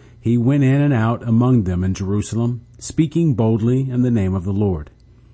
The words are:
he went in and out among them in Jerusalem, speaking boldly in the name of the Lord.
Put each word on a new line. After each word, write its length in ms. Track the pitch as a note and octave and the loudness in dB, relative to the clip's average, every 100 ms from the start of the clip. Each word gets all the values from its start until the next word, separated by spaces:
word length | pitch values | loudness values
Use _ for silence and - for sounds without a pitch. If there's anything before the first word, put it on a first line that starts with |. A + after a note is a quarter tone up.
| - - | -16 -8
he 180 | A2 A#2+ | -2 0
went 280 | A#2 C#3+ C3 | 2 2 2
in 160 | C#3 | 2
and 120 | D3 | 2
out 320 | B2+ A2 A#2 A#2 | 2 0 -2 0
among 380 | A2+ B2 B2+ | 2 4 2
them 220 | F#2 F2+ F#2 | 2 -2 -2
in 80 | |
Jerusalem, 720 | F#2+ F#2+ G#2 G2+ G#2+ A#2 A#2+ - - | -2 -2 -4 -2 -4 -4 -6 -12 -18
speaking 560 | - - D#3+ E3+ E3 | -8 -2 -2 0 0
boldly 560 | A#2 A2+ A2+ A2+ B2+ C3+ | 2 0 0 0 0 -2
in 120 | B2 | -2
the 100 | B2+ | 0
name 220 | A#2 F#2 | 0 0
of 100 | F#2+ | -2
the 80 | F2+ | -2
Lord. 400 | G2 G#2 E2+ D2 - - - - | -2 -2 -2 -8 -20 -20 -20 -20